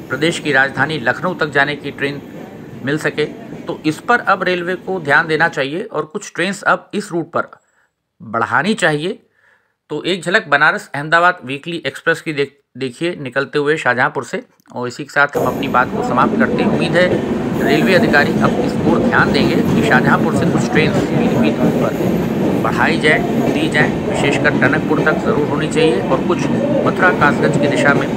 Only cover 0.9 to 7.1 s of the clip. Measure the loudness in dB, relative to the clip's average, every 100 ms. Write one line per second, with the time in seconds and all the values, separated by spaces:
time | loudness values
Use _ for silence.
0.9 | 0 -2 -2 -4 -2 -2 2 0 -2 -8
1.9 | -6 -6 -6 -12 -16 -16 -16 -16 -10 -6
2.9 | -2 -2 -2 -4 -4 -14 -14 -10 -4 -4
3.9 | -4 0 0 2 0 0 -2 -2 -6 -6
4.9 | -6 2 2 2 0 0 0 -4 -4 -6
5.9 | -6 -6 -8 -12 -4 -4 -2 0 -2 -2
6.9 | -10 -6